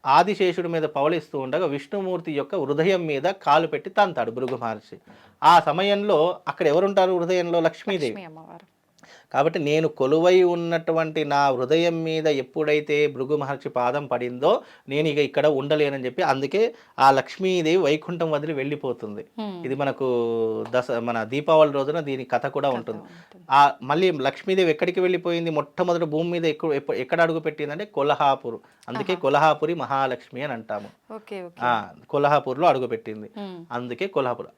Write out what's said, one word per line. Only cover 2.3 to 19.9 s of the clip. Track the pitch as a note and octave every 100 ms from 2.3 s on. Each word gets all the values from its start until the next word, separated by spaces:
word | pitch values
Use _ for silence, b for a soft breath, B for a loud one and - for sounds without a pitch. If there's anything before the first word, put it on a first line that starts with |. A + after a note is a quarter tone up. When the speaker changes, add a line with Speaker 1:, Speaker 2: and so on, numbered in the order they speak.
Speaker 1:
యొక్క | C#3+ C#3 G3
హృదయం | C3+ D3 E3 F#3 E3
మీద | C#3+
కాలు | D#3+ G3 - D3+ E3
పెట్టి | D3+ F#3+
తంతాడు | F#3+ G3+ C#3 A2+
భృగు | A#2+ B2+ B2
మహర్షి. | A#2 G#2+ - - _ B B B
ఆ | D3 E3+
సమయంలో | E3 D#3 G3+ G3+ G#3 E3 E3+ F3 -
అక్కడ | - E3
ఎవరుంటారు | D3+ G3 G3+ F#3 F3+
హృదయంలో? | E3+ F#3 E3+ E3+
లక్ష్మీదేవి. | E3 D#3+ - F#3+ C#3
Speaker 2:
లక్ష్మీ | G#2 E3+
అమ్మవారు. | D#3+ D#3+ E3+ _ _ _ _ B B B
Speaker 1:
కాబట్టి | B2+ D3+ F3+
నేను | C#3+ D3+ D#3+
కొలువై | D3+ C3+ D#3 F3 F#3
ఉన్నటువంటి | F3+ F3 E3+ E3+ E3 D#3+ D#3+ D#3 D3
నా | C#3+ C#3
హృదయం | B2+ B2+ D#3+ E3+ E3
మీద | D#3+ D#3+ D#3
ఎప్పుడైతే | C#3 C3 - D3+ D3+ D3 D3 D3
భృగు | B2+ C3 D3+
మహర్షి | C#3 C#3 D3
పాదం | B2+ B2 C3+ C#3+
పడిందో | B2 B2 B2 D3 G#3+ B B -
నేను | C#3 D#3
ఇక | D3
ఇక్కడ | C#3+ - D3
ఉండలేనని | C#3 C#3+ D3+ D3 C#3 B2+
చెప్పి, | B2
అందుకే | E3 C3+ C#3 F#3+ A3+ B B -
ఆ | C3+
లక్ష్మీదేవి | C3+ C3 - F#3+ F#3 D#3 F3+
వైకుంఠం | D#3 D3+ D3+ F3 E3
వదిలి | D3+ D3+
వెళ్ళిపోతుంది. | D3 C3+ D3 C#3 B2 G#2+ G2+
Speaker 2:
హ్మ్. | - - G#3+ F3+ D3+
Speaker 1:
ఇది | C3+
మనకు | C#3